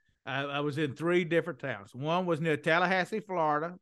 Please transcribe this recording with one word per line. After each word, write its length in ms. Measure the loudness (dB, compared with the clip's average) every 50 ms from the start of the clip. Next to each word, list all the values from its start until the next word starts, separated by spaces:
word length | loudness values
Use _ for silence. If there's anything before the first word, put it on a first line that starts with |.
| _ _ _ _ -10
I, 160 | -6 -4 -4
I 180 | -4 -4 -2 -2
was 160 | -2 -2 0
in 180 | 0 -2 -2 -2
three 300 | -2 0 2 2 2 2
different 360 | 4 2 2 2 0 -8 -8
towns. 340 | -6 -6 -6 -6 -10 -14 -12
One 320 | -8 -2 0 0 0 2
was 160 | 0 0 0
near 160 | 2 0 0 0
Tallahassee, 600 | 2 2 4 4 4 2 2 0 0 0 -4 -6
Florida. 560 | -4 -4 -2 0 2 2 2 0 -2 -4 -8 -12